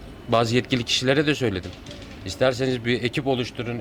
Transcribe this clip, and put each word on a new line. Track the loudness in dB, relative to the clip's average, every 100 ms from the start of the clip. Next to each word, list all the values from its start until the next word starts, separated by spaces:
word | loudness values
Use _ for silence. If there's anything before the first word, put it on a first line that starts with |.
| -16 -12 0
bazı | 2 4
yetkili | 2 2 0
kişilere | 0 0 2 4 4
de |
söyledim. | 2 2 0 -4 -12 -14 -14 -14 -12 -8
İsterseniz | 0 2 2 0 0
bir | 0 0
ekip | 0 -2 0
oluşturun. | 0 -2 -4 -6 -6